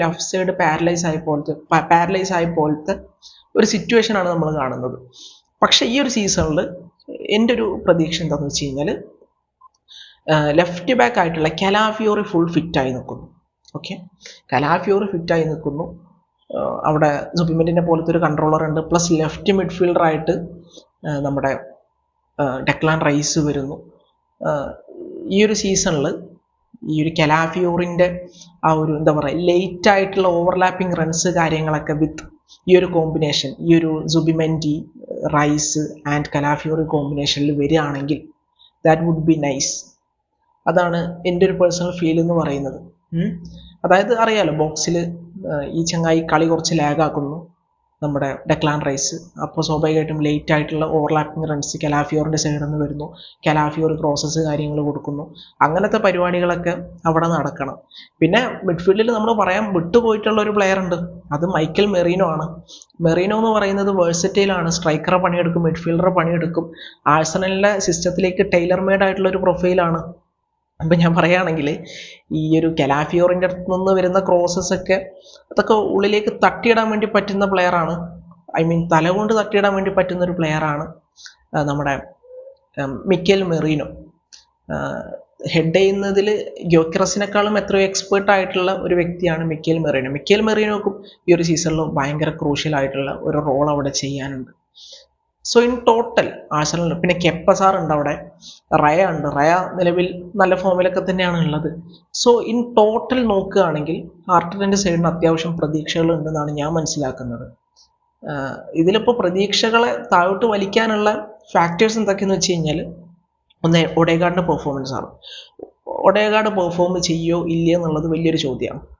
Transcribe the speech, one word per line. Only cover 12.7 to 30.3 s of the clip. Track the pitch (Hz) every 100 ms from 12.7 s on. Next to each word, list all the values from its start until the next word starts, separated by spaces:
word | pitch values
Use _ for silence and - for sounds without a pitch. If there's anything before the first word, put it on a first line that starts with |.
| 151 131
നിൽക്കുന്നു. | 123 - 117 - _ _ _ _
ഓക്കെ, | 147 - 170 - _ - - -
കലാഫിയോറി | 127 147 180 202 196 202
ഫിറ്റായി | 175 170 165
നിൽക്കുന്നു. | 160 147 147 147 - - - _ _ _ -
ആ, | - - 60
അവിടെ | 151 151 151 143 - 175
സുബിമെന്റിനെ | 165 165 165 170
പോലത്തെ | 165 160 165
ഒരു | 165
കൺട്രോളർ | 156 147 156 156
ഉണ്ട്. | 156 156
പ്ലസ് | 160 170 170
ലെഫ്റ്റ് | 160 151 - 208
മിഡ്ഫീൽഡർ | 190 175 - 175 175
ആയിട്ട്, | 165 156 - 170 170 - - - _ _
ആ, | 151 143
നമ്മുടെ, | 139 139 135 120 - - _ _ _ _ _ -
ആ, | 139 131
ഡെക്ലാൻ | 147 - 156 160
റൈസ് | 156 143 147 165
വരുന്നു. | 147 143 135 - - _ _ _ _ -
ആ, | 156 147 131 - - - - - -
ഈ | 190
ഒരു | 214
സീസണിൽ | 208 196 180 190 151 151 165 - - _ _ _ -
ഈ | - 156
ഒരു | 160
കലാഫിയോറിൻ്റെ | 160 151 156 165 180 175 175 175 175 180 180 - - - -
ആ | 160
ഒരു | 156 156 151
എന്താ | 156
പറയുക | 151 143 160 175
ലേറ്റ് | 175 190 175 214
ആയിട്ടുള്ള | 196 190 196
ഓവർലാപ്പിംഗ് | 185